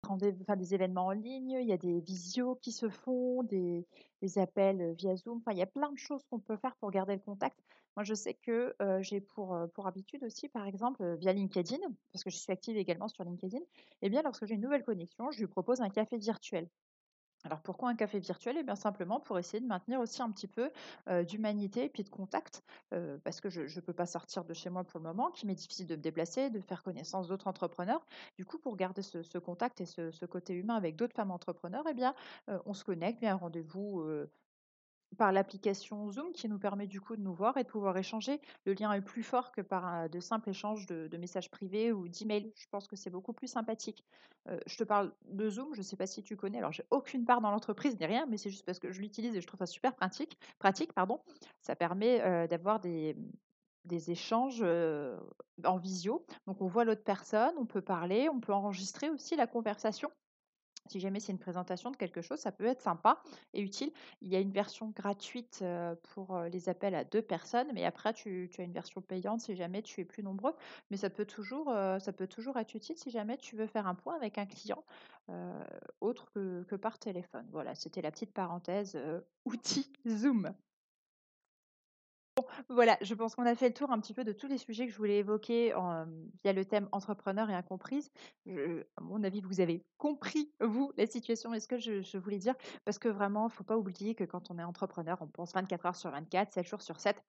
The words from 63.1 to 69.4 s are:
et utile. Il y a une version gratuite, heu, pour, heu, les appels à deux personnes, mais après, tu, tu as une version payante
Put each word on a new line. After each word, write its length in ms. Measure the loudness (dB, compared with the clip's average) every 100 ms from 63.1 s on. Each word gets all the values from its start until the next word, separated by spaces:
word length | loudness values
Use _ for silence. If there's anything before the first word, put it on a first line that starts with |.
| 6 2 -20 -6
et 80 | -2
utile. 320 | -2 -2 -4 -4 -20 -12
Il 80 | 2
y 60 | 4
a 40 |
une 120 | 4
version 380 | 2 0 -4 -8
gratuite, 680 | -4 -2 -2 -4 -8 -10 -6
heu, 340 | -2 -2 -2 -6
pour, 340 | -10 -12 -6 -4
heu, 120 | -2
les 220 | -2 -2
appels 260 | 0 2 0
à 80 |
deux 180 | 2 0
personnes, 460 | 2 -4 2 0 2 0
mais 100 | 0
après, 280 | 0 -2
tu, 360 | -2 -6 -6 -6
tu 100 | -6
as 20 |
une 100 | -6
version 260 | -6 -8 -12
payante 420 | -6 -4 -2 -2